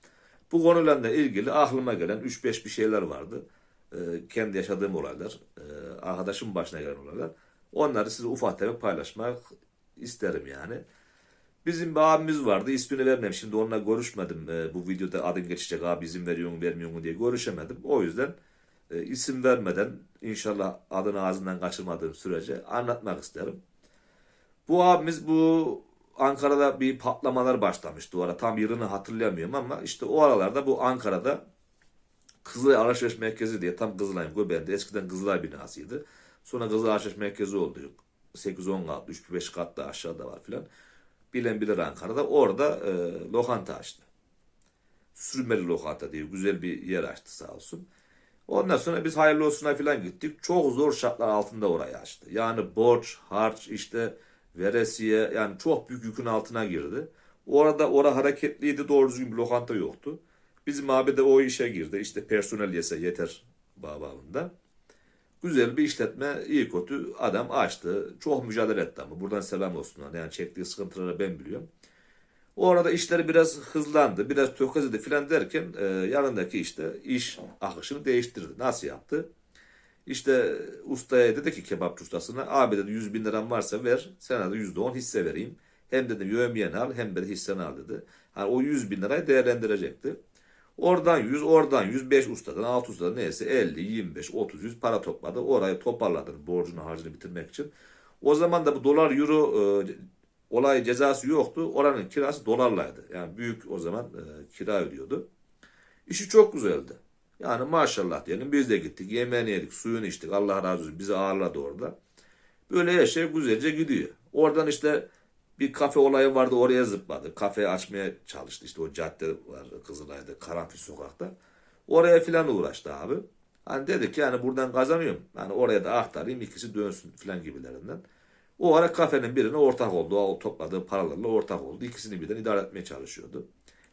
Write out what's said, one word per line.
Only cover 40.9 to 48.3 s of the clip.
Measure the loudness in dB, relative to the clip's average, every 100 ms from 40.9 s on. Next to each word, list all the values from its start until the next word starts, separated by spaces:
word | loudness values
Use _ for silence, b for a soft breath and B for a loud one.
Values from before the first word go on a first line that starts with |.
| b b b _
Bilen | -2 -2 0
bilir | 0 0
Ankara'da. | -2 -6 -4 -2 2
Orada, | 6 6 4 0 0
e, | -2 -2 -4 -6 -2
lokanta | 0 0 -2 -4 -12
açtı. | -14 -18 _ _ _ _ _ _ _ _ _ _ _
Sürmeli | -14 -8 -6 -2 -2 0
lokanta | -2 -4 -8 -10
diye | -10
güzel | -10 -2 -2 -2
bir | -4 -6
yer | -4 -4
açtı | -4 -10 -16 -16
sağ | -16
olsun. | -16 -14 -14 -16 b b b b